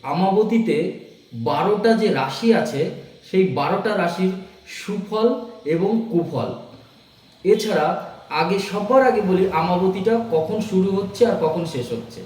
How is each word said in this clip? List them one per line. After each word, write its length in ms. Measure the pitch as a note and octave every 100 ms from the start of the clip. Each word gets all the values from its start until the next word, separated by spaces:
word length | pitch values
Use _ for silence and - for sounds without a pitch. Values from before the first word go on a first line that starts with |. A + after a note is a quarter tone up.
আমাবতীতে 880 | C#3 D#3+ F#3+ G3 A3 A3+ - C3 F#3 - - - _
বারোটা 580 | A#2 B2 D3 G3 G#3 A3+
যে 200 | A3+ G#3+
রাশি 420 | - C3+ - A#3
আছে, 360 | G#3+ - C#3 D#3 - - - -
সেই 180 | F#3+ F3
বারোটা 500 | C3 C#3+ - A3 F#3+
রাশির 320 | F3 F3+ F#3 F#3 - - -
সুফল 800 | - - G3 - G#3+ A#3 C4+ - -
এবং 440 | C#3+ E3 G3 A3+ A3
কুফল। 440 | F3 D3 C3+ G2 - - - - - _ _ _ _
এছাড়া 680 | F3+ A3+ G#3+ E3+ - E2+ - - -
আগে, 280 | D3+ F3 G3
সবার 480 | - G3+ G3+ C4 B3+
আগে 140 | A3
বলি 280 | F#3+ F3+ F#3+
আমাবতীটা 720 | D#3+ F3 F3+ F#3+ F#3+ G#3 A#3 A3+
কখন 280 | D#3+ D#3+ -
শুরু 300 | - F#3+ F#3+
হচ্ছে 360 | F#3+ F#3+ - A#3
আর 100 | F3
কখন 240 | D#3+ E3+
শেষ 280 | - C3+ A#2
হচ্ছে। 280 | A2+ - -